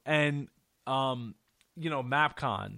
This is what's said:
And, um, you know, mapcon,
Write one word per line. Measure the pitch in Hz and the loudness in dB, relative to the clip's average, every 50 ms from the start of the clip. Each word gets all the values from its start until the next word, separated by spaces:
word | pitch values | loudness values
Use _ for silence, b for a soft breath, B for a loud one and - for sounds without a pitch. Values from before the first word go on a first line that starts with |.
| - | -2
And, | - 151 151 147 147 143 143 135 - _ _ _ _ _ _ - | 2 2 4 4 2 0 -2 -6 -8 _ _ _ _ _ _ -4
um, | 131 131 135 135 131 127 123 120 110 101 _ _ _ _ _ _ _ - | 0 0 2 2 0 0 -2 -6 -10 -12 _ _ _ _ _ _ _ -12
you | 175 156 165 | -6 -4 -4
know, | 151 135 | -2 -2
mapcon, | 127 123 139 147 151 147 - - 147 127 104 98 98 101 101 | -2 2 4 4 4 4 2 0 -2 -2 0 -2 -4 -6 -10